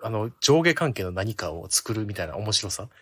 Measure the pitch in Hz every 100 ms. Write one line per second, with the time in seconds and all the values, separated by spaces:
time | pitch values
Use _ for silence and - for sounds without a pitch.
0 | 110 110 113 - - 151 165 151 160 110
1 | 92 90 107 107 87 80 90 - - 110
2 | 104 98 82 69 107 104 95 - 120 -